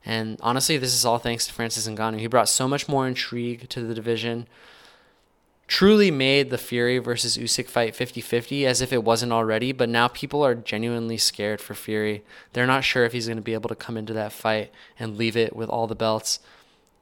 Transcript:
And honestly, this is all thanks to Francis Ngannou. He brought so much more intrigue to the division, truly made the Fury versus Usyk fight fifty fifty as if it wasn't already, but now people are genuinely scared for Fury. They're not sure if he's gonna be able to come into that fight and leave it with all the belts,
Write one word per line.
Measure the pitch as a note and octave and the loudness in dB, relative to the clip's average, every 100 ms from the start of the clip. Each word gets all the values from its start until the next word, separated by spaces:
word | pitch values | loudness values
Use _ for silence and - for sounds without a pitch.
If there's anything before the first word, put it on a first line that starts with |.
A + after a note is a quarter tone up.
| - | -4
And | A2+ A2 A2 | -4 -4 -4
honestly, | A#2 B2 - D#3 | -2 0 0 0
this | B2+ | 0
is | A#2 | 0
all | B2 A#2 | 2 0
thanks | A#2+ A#2 - | 0 -4 -6
to | |
Francis | - A#2 A2+ A2 | -4 -4 -4 -6
Ngannou. | G#2+ A2 A2 | -4 -4 -2
He | A2+ | 2
brought | B2 G#2 | 4 4
so | - C3 | 2 0
much | C#3+ - | -2 0
more | C#3 C3 | 0 0
intrigue | B2+ - A#2+ A#2+ A#2+ B2+ | -2 -6 -4 -6 -6 -10
to | - | -8
the | A2+ A2+ | -6 -6
division, | A2+ A2+ A#2 A#2 A#2 - - - - - _ _ _ _ _ _ - | -2 -2 -2 -6 -8 -18 -20 -20 -20 -20 _ _ _ _ _ _ -4
truly | - G3 G#3+ G3+ | 6 8 8 6
made | C#3+ C3 C#3 C3 | 4 4 4 4
the | A#2+ | -2
Fury | - A#2+ A#2+ B2+ | -2 0 2 2
versus | B2 A#2 A#2 A#2 | 0 -2 -2 -2
Usyk | A#2 - A#2+ | -2 -2 0
fight | - A2+ | 0 0
fifty | - B2 - | -2 -6 -6
fifty | - A#2+ A#2 C#3 C3+ | -2 -2 -2 0 2
as | B2 | 2
if | B2+ | 2
it | B2+ | 2
wasn't | A2+ A#2 A#2+ | 4 2 2
already, | A2+ A2+ A2 B2 | 2 2 0 0
but | C3 A#2+ | 0 2
now | A#2 A#2+ | 4 2
people | - C#3 D3 C#3+ | 0 -4 2 2
are | A#2 | 2
genuinely | A2+ G#2+ A#2 A#2+ A2+ A2+ | -2 -4 -2 -4 -4 -2
scared | - - G#2 G#2+ | -2 0 -4 -4
for | - | -8
Fury. | G2+ - G#2+ G#2+ G#2 - - - | -12 -4 -2 -2 -4 -10 -20 -10
They're | B2 B2+ | -2 2
not | C3+ C3 | 2 2
sure | B2+ | 2
if | A#2+ | 2
he's | A#2+ A2+ | 0 -4
gonna | A2+ | -6
be | G#2+ A2 | -4 -4
able | A2 | -4
to | A2+ | -8
come | - A2+ | -8 -8
into | G#2+ | -6
that | A2 G#2 | -6 -6
fight | - A2 G#2+ G#2 - - - | -4 0 0 -2 -14 -20 -10
and | A2+ G#2 | -10 -2
leave | A2+ A#2 | 0 2
it | A2+ - | 0 -2
with | A2 | -6
all | A2 A2+ | -4 -4
the | G#2 | -2
belts, | A2 A2 - - - - _ _ _ _ | 0 0 -2 -6 -8 -20 _ _ _ _